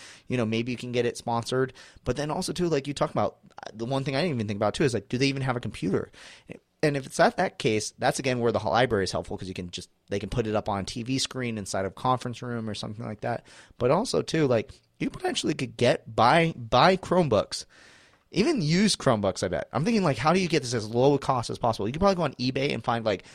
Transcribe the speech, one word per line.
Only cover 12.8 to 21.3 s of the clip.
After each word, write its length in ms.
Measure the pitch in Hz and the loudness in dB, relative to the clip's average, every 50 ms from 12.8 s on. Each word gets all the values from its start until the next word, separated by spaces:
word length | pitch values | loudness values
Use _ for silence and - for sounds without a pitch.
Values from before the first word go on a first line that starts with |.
| - 113 107 117 120 | -8 -10 -10 -10 -10
like 140 | 117 104 - | -10 -10 -6
that. 260 | - 120 117 - - - - - - - - - | -6 -6 -6 -6 -8 -16 -20 -20 -20 -18 -6 -2
But 140 | 117 123 | 2 2
also, 280 | 151 185 254 - - 156 | 2 2 2 0 -2 -2
too, 280 | - - - 160 151 127 | -2 0 0 2 2 4
like, 240 | 120 110 104 - - - _ _ _ - | 4 2 0 -2 -12 -20 _ _ _ -6
you 120 | 165 - | -6 -6
potentially 440 | - - - 370 - - - 190 151 | -6 -4 -6 -4 -4 -2 -2 -2 -2
could 220 | 143 139 117 113 | -2 -4 -6 -2
get, 380 | - 120 123 160 - - - 110 | 2 2 2 2 2 -2 -6 0
buy, 400 | - 113 123 151 170 165 165 - | 4 4 6 6 6 4 2 -2
buy 400 | - 120 110 123 123 151 180 190 | -6 -4 2 4 6 6 6 4
Chromebooks. 680 | 180 - - 175 185 170 135 107 95 - - - - - _ - - - - - - - _ _ _ _ _ - | 2 0 0 2 2 4 4 4 2 2 0 -6 -10 -10 _ -20 -20 -20 -20 -20 -20 -20 _ _ _ _ _ 0
Even 280 | - 226 339 320 233 | 0 2 2 2 2
used 360 | 151 147 165 185 220 190 - - | 2 2 4 4 4 2 2 2
Chromebooks, 440 | - 135 117 104 98 95 - - | 2 2 2 4 2 0 0 0
I 60 | 104 90 | -2 -2
bet. 200 | 87 - - - - | -2 -2 -4 -4 -4
I'm 100 | 123 156 | -2 0
thinking, 180 | 240 233 208 | 2 2 2
like, 140 | 185 151 127 | 2 2 0
how 160 | 107 131 160 | 2 2 4
do 80 | 175 196 | 4 4
you 80 | 185 151 | 2 2
get 140 | 165 147 | 0 0
this 100 | 131 117 | 0 0
as 160 | 127 113 104 107 | -4 -4 -4 -2
low 240 | 113 120 131 143 | 2 4 4 6
a 60 | 143 131 | 4 4
cost 320 | - - | 2 0